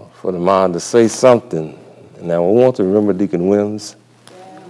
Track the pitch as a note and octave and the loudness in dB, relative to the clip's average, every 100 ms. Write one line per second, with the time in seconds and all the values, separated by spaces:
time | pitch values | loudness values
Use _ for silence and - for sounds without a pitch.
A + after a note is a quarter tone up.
0 | G#2+ _ F#2+ F#2 F2 G2 F#2+ E2+ - A#2+ | -20 _ -8 -4 0 2 2 -2 -2 2
1 | A2+ - C3 A#2+ - E2 D#2 C#2+ - - | 2 2 4 4 0 -8 -8 -14 -20 -20
2 | - - F2 E2+ F2 A2+ B2+ B2 F#2+ G#2 | -20 -14 -4 -2 2 2 2 0 0 0
3 | G#2 F#2 G2 F2 F2+ G#2 G#2 G#2+ - - | 0 -2 -2 -2 0 0 -2 -6 -14 -20
4 | _ _ - F#3 F#3 - - | _ _ -20 -20 -20 -20 -20